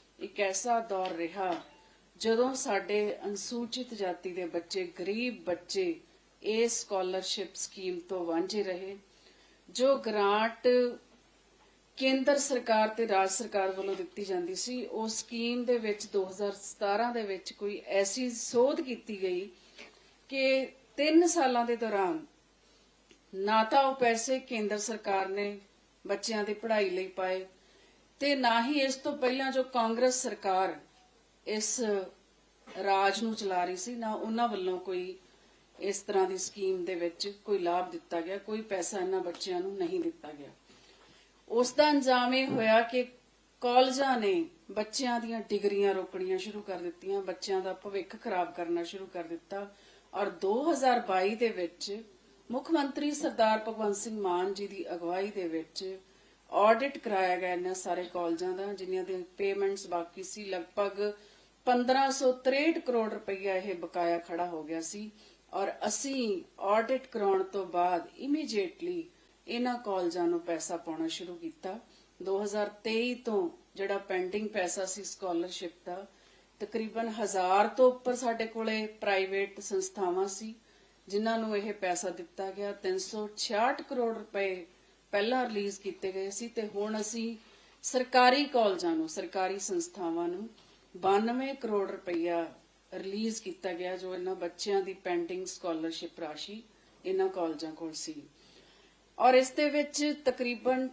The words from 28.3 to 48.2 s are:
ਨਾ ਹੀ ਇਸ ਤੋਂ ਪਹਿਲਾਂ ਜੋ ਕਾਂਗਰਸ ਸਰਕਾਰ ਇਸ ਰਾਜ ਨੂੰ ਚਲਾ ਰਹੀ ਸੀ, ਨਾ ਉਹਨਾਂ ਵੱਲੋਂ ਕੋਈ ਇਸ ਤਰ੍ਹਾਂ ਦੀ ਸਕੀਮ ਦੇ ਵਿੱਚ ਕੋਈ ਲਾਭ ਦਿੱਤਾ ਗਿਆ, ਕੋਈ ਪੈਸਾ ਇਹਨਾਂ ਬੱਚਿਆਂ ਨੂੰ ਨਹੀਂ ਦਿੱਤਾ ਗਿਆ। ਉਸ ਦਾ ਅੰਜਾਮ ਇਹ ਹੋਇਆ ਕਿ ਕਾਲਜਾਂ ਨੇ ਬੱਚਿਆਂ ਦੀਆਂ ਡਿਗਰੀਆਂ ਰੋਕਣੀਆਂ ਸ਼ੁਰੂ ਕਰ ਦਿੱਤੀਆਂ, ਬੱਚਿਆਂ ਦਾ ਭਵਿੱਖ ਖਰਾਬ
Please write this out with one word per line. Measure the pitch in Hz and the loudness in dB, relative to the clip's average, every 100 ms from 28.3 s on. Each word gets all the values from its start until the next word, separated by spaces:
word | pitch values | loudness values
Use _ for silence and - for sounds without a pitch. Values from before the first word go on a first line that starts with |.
| 269 | 4
ਨਾ | 240 233 | 4 4
ਹੀ | 247 294 | 2 2
ਇਸ | 269 262 | 2 0
ਤੋਂ | 294 277 | -4 0
ਪਹਿਲਾਂ | 247 262 269 | 0 2 0
ਜੋ | 262 | 0
ਕਾਂਗਰਸ | 262 247 226 226 254 247 | 0 2 0 4 2 2
ਸਰਕਾਰ | 247 202 196 185 190 151 - _ _ _ _ _ - | -2 -4 0 2 2 -2 -14 _ _ _ _ _ -6
ਇਸ | 214 214 - 226 196 180 - _ _ _ _ - 185 | -2 -2 0 0 0 -2 -12 _ _ _ _ -16 -4
ਰਾਜ | 196 196 196 202 | 2 4 4 2
ਨੂੰ | 226 | -2
ਚਲਾ | 220 202 180 | -2 -2 0
ਰਹੀ | 180 185 | 0 -2
ਸੀ, | 233 | -6
ਨਾ | 240 220 | -6 -4
ਉਹਨਾਂ | 214 220 220 240 | -4 -2 0 0
ਵੱਲੋਂ | 202 185 180 | 0 -2 -2
ਕੋਈ | 190 180 185 185 - _ _ _ _ - | -4 -6 -6 -10 -18 _ _ _ _ -8
ਇਸ | 196 185 | -6 -4
ਤਰ੍ਹਾਂ | - 196 185 | 0 2 2
ਦੀ | 185 | 0
ਸਕੀਮ | - 208 190 185 | -6 -4 -2 0
ਦੇ | 175 | -2
ਵਿੱਚ | 180 170 170 202 202 | -2 -2 -2 -8 -8
ਕੋਈ | - 196 | -2 0
ਲਾਭ | 170 180 180 | 2 0 0
ਦਿੱਤਾ | 165 - 170 | -6 -6 -4
ਗਿਆ, | 165 196 | -4 -6
ਕੋਈ | 214 220 | -4 -6
ਪੈਸਾ | 220 190 - 202 | -4 -4 -2 -2
ਇਹਨਾਂ | 180 190 | 0 0
ਬੱਚਿਆਂ | 175 - - 180 | -2 -6 -4 -2
ਨੂੰ | 196 202 | -2 -2
ਨਹੀਂ | 247 185 | -2 0
ਦਿੱਤਾ | 165 - - | -2 -4 -14
ਗਿਆ। | - 135 - _ - - - - - _ _ - | -14 -16 -20 _ -20 -20 -20 -20 -20 _ _ 0
ਉਸ | 226 247 | 2 2
ਦਾ | - 302 | 6 6
ਅੰਜਾਮ | 285 254 247 247 | 6 6 4 4
ਇਹ | 262 262 | 2 2
ਹੋਇਆ | 269 220 220 | 2 6 6
ਕਿ | 233 254 247 - _ _ _ _ | 6 0 -2 -6 _ _ _ _
ਕਾਲਜਾਂ | 247 247 262 262 277 247 | 4 6 6 4 2 4
ਨੇ | 202 175 160 - - | 4 2 0 -6 -8
ਬੱਚਿਆਂ | 202 214 - 254 240 | -4 -4 -2 0 -2
ਦੀਆਂ | 226 226 | -2 -6
ਡਿਗਰੀਆਂ | 202 208 202 202 202 | -2 0 2 2 2
ਰੋਕਣੀਆਂ | 190 180 185 185 185 | 2 -2 -6 -2 -2
ਸ਼ੁਰੂ | 214 208 | -2 -10
ਕਰ | 202 180 | -8 -6
ਦਿੱਤੀਆਂ, | 175 170 190 196 | -6 -10 -4 -4
ਬੱਚਿਆਂ | 185 180 - 190 | -4 -6 -2 -2
ਦਾ | 185 | -2
ਭਵਿੱਖ | 185 208 196 170 | -6 -6 -6 -6
ਖਰਾਬ | 220 | -10